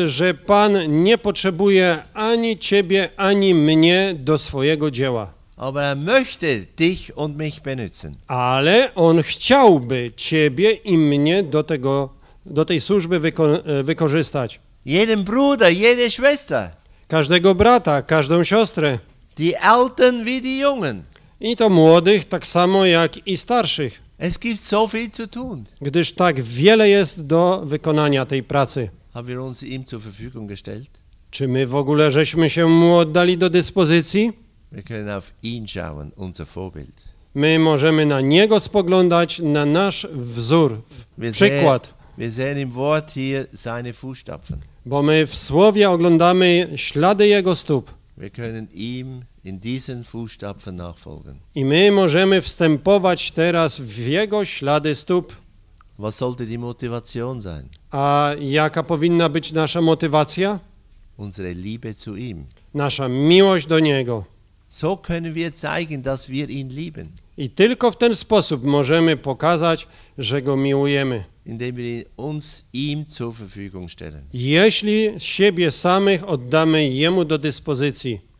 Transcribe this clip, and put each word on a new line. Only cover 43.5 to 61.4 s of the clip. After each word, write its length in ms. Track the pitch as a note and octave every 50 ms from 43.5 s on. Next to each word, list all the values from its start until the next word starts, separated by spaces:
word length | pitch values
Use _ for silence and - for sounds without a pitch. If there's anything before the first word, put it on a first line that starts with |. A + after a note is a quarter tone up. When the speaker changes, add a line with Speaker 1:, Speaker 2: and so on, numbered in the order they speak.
| -
Speaker 2:
seine 400 | - - A#2+ A#2 B2 A#2+ B2 A2+
Fußstapfen. 640 | - - C3 C3 - - - - - - - D3+ - - - - - -
Speaker 1:
Bo 160 | A#2+ C3+ C#3 C#3
my 220 | D3+ D#3 D#3 D#3 C#3
w 80 | -
Słowie 540 | - - - C3 E3 G3 G#3+ G3 G#3 G3+ G3
oglądamy 800 | F3+ E3+ E3+ F3 E3+ D#3+ E3+ F3 F3+ F#3 F#3 F3+ F3 F3 F3+ D#3+ D3+
ślady 520 | C3 - - - C#3+ D#3+ F#3+ G#3 G3 G#3 G#3
jego 280 | G#3 G3+ F#3 F#3 F3
stóp. 360 | - - - D3+ B2+ - - - - _ _ - -
Speaker 2:
Wir 140 | - G2+
können 360 | - A#2+ A#2 A2+ A2+ A2 A2 - D2+
ihm 480 | F2 G#2+ A#2 B2 B2+ B2+ C3 C3 B2+ B2 - _ _ -
in 160 | F#2+ F#2+ F2+
diesen 440 | G2+ A#2 B2+ C3 - - B2+ A#2+ A#2
Fußstapfen 720 | - - A#2 A#2 G#2+ - - G#2 G2+ F#2+ - - G#2 F2+
nachfolgen. 600 | F2 F2 F2 E2 - - E2 D#2 D2 C#2+ D2 C2+ C#2 - _ -
Speaker 1:
I 100 | D3+ C3+
my 260 | C3+ D3 E3+ G3 G#3
możemy 500 | G3+ G3 F#3+ E3 C#3+ F3 F#3+ G3 G3 F#3
wstępować 920 | - - - - F3 D#3+ D3+ C#3 - F#3+ G3+ G3+ F3+ F#3 F3 D3+ - -
teraz 480 | - D#3+ E3 F3 E3+ E3+ E3 D3 - -
w 260 | C3 A2+ G2+ A#2 A#2 B2
jego 380 | D3 F#3+ A3 G3+ G#3 G#3 G3
ślady 500 | - - - C#3 C#3 D3 D3+ C#3+ D#3 D3
stóp. 380 | - - - F3+ F3+ F3 - - - _ _ _ _ _ _ _ _ _ _ _ -
Speaker 2:
Was 160 | G#2 A2 G#2+
sollte 300 | - B2+ B2+ B2 B2+ A#2+
die 140 | A2 A2+ A#2+
Motivation 840 | A#2+ A#2+ A#2 - C3 A#2 A#2 A#2+ A2+ - - B2 A#2 B2+ C3 A#2+
sein? 280 | G2+ F#2 D#2+ D2 C2 - - - _ -
Speaker 1:
A 400 | - C#3 C#3 C#3+ C#3+ C#3+ D3 D3 D3 D3
jaka 440 | D3 C3+ C#3 D3+ D#3 D#3 - E3 D#3
powinna 460 | - E3+ D3 D#3 F3 E3+ E3+ E3+ D#3
być 220 | C#3+ E3 D#3 -
nasza 300 | D#3 D#3+ D#3+ D3 - F3
motywacja? 760 | E3 D#3+ D#3+ D#3+ E3+ D3+ C#3+ D3+ D3 - - F3 F#3+ G3 G#3 F#3 - - _ _ _ _ _ - - - _ -
Speaker 2:
Unsere 360 | G#2 G2+ F#2 G2+